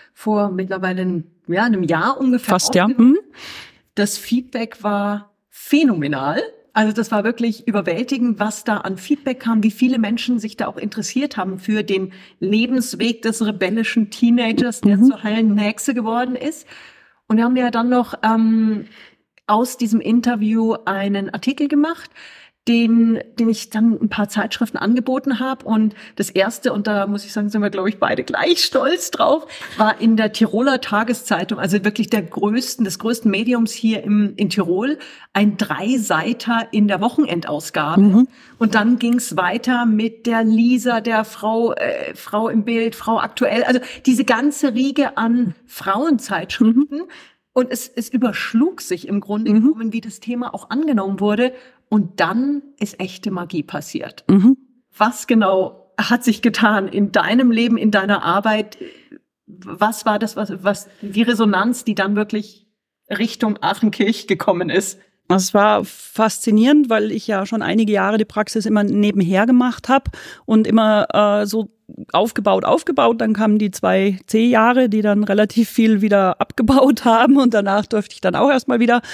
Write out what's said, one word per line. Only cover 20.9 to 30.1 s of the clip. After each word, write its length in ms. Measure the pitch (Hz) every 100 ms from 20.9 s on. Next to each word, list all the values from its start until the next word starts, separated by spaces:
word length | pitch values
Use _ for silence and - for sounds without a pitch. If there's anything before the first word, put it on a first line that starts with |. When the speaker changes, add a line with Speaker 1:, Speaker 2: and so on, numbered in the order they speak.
| 196 202 - -
Speaker 1:
Artikel 380 | 214 - 269 285
gemacht, 420 | 294 311 330 - - - - - _ -
den, 520 | 233 226 233 226 226 - -
den 120 | 226
ich 180 | 214 -
dann 240 | 220 226 214
ein 80 | 208
paar 220 | - 202
Zeitschriften 480 | 208 - - 220 -
angeboten 600 | 202 247 247 262 269 240
hab. 260 | 262 262
Und 300 | - 220 214 208 - -
das 140 | -
erste, 420 | 190 196 - 247
und 140 | 208 202
da 200 | 208 196
muss 180 | 202 -
ich 60 |
sagen, 180 | 214 208
sind 100 | 214
wir, 80 | 208
glaub 180 | 196 190
ich, 120 | -
beide 260 | - -
gleich 400 | 254 - - 330
stolz 460 | - 262 262 359 -
drauf, 360 | - 208 311 - - - -
war 240 | 214 214
in 160 | 226